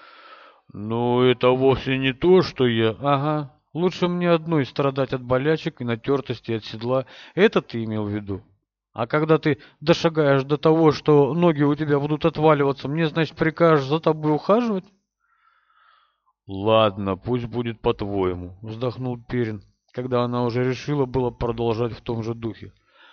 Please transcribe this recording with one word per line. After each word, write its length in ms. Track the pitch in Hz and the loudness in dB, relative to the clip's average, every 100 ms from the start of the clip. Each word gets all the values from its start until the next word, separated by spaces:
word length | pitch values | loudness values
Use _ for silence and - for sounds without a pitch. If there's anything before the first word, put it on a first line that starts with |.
| - - - - - _ _ | -20 -20 -20 -20 -20 _ _
«Ну, 480 | - 107 117 120 123 | -12 -6 -2 0 4
это 280 | 127 123 123 | 4 4 2
вовсе 480 | 131 135 123 135 131 | 4 4 2 0 -2
не 160 | 135 | -2
то, 280 | 123 170 185 | 0 4 4
что 240 | - - 127 | 4 0 0
я». 280 | 113 110 107 | 2 0 0
«Ага, 600 | 139 139 147 151 143 _ _ | -2 0 0 -4 -6 _ _
лучше 340 | 151 180 - 180 | -4 -4 -2 -2
мне 220 | 175 175 | 0 2
одной 360 | 165 160 160 123 | 0 2 0 0
страдать 480 | - 139 135 131 | 0 -2 0 -2
от 100 | 131 | -4
болячек 580 | 123 127 147 160 165 - | -2 0 0 -2 -4 -6
и 40 | 120 | -6
натертости 680 | 113 - 139 - 117 - | -4 -2 -2 -2 -10 -6
от 140 | 113 - | -6 -6
седла. 400 | 110 117 131 127 - - - | -8 -4 -4 -4 -14 -10 2
Это 260 | 214 190 | 2 2
ты 220 | - 117 | -2 -6
имел 220 | 110 107 104 | -4 -4 -4
в 40 | |
виду? 340 | 104 101 95 - _ _ _ _ - | -6 -6 -10 -12 _ _ _ _ -8
А 80 | 117 | -4
когда 320 | 151 156 156 | -2 2 2
ты 220 | 156 139 - _ | 2 -2 -6 _
дошагаешь 640 | 151 170 170 156 143 135 | 0 2 2 2 2 2
до 140 | 135 147 | 2 0
того, 340 | 160 160 160 | 2 4 4
что 440 | 135 - 147 135 160 | 4 4 4 4 4
ноги 260 | 175 147 | 2 4
у 140 | 143 147 | 2 0
тебя 240 | 156 143 | 0 -2
будут 260 | 147 151 165 | 0 0 0
отваливаться, 640 | 147 156 147 139 135 135 | 2 4 4 2 -2 -4
мне, 200 | 156 160 | -2 -2
значит, 280 | 151 151 - | 0 -4 -2
прикажешь 480 | 160 156 170 156 135 | -2 2 4 4 2
за 140 | 160 | 0
тобой 340 | 165 156 151 | 0 0 0
ухаживать?» 520 | 151 - 214 233 190 - _ _ _ _ _ _ _ _ _ _ _ _ _ _ _ - | -2 2 2 2 -4 -8 _ _ _ _ _ _ _ _ _ _ _ _ _ _ _ -14
«Ладно, 680 | 95 104 110 110 98 98 95 | -6 2 4 4 0 -4 -4
пусть 300 | 110 123 117 | -4 -6 -4
будет 340 | 113 120 110 | -6 -6 -4
по-твоему», 760 | - 117 101 101 92 90 90 92 | -4 -2 -4 -2 -2 -4 -10 -16
вздохнул 600 | 110 113 127 127 127 120 | -14 -8 -8 -6 -10 -10
Перин, 380 | 117 123 113 104 - _ _ | -8 -4 -4 -6 -14 _ _
когда 300 | - 127 123 | -12 -4 -2
она 200 | 123 123 123 | -2 -2 -2
уже 220 | 117 127 | -2 -2
решила 380 | 120 - 147 127 | -4 -4 -4 -2
было 240 | 127 123 | -2 -4
продолжать 640 | 117 120 117 117 110 120 | -4 -6 -2 -2 -2 -4
в 80 | 110 | -6
том 220 | - 113 | -8 -6
же 100 | 110 | -6
духе. 400 | 117 113 101 98 _ _ _ - | -8 -8 -12 -18 _ _ _ -20